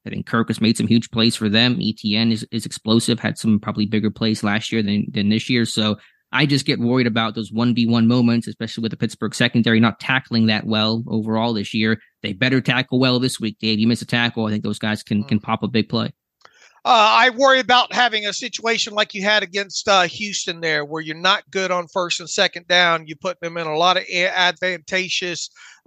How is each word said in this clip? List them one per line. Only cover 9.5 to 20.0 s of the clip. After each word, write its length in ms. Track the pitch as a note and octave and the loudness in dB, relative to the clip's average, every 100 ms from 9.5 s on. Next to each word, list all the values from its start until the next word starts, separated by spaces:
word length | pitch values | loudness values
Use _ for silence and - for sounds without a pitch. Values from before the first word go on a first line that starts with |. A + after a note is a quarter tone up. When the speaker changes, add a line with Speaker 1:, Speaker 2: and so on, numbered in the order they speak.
| B2 A2+ A2+ | 2 4 4
Speaker 1:
not 200 | A#2 - | 4 0
tackling 460 | - C3 - A#2 A2+ | -2 -2 0 0 2
that 180 | G#2+ | 0
well 400 | - G#2+ A2 A2+ A#2 | 0 0 0 -2 -2
overall 460 | A2 A2 A2 A#2 | -4 -2 -2 -2
this 220 | A2 G2 | -2 -4
year. 260 | A2 A2 A2 _ _ | -2 0 0 _ _
They 100 | G#2 | -10
better 300 | G2 B2+ C3 | -2 0 2
tackle 360 | - B2+ B2+ B2+ | 2 0 0 2
well 220 | C3 B2 | 2 2
this 180 | B2+ - | 0 -2
week, 200 | A2 - | -6 -4
Dave. 180 | A2 G#2+ | -2 2
You 80 | A2+ | 2
miss 140 | A#2 | 0
a 60 | - | -2
tackle, 400 | B2 A#2+ A#2 G#2+ | 0 0 -2 -2
I 40 | |
think 140 | G#2 | -2
those 140 | G#2 G#2 | -4 -4
guys 240 | A2 G#2+ | -4 -4
can, 220 | - G#2 | -2 -2
can 160 | G#2+ G#2 | 0 -2
Speaker 2:
Mm. 20 | |
Speaker 1:
pop 200 | - A2 | -2 -4
a 60 | G#2+ | 0
big 220 | A#2+ G#2 | -2 0
play. 240 | A#2 A2 - _ _ - _ _ _ - | -2 -4 -8 _ _ -20 _ _ _ 2
Speaker 2:
Uh, 420 | A#3 G#3+ A3+ B3+ | 4 6 4 4
I 20 | A3+ | 4
worry 240 | C4+ C4 | 4 4
about 320 | G#3+ B3 A#3 | 4 2 2
having 340 | F#3+ B3 G#3+ G#3 | 2 0 0 -4
a 60 | |
situation 600 | - B3 - A3+ A3+ - | -6 -8 -6 -2 -2 -2
like 180 | G#3 G#3 | -2 -4
you 100 | G#3 | -2
had 200 | G3 G#3+ | 0 0
against, 440 | F#3+ G3 G3 - - | 0 -6 -6 -6 2
uh, 180 | G3 | 2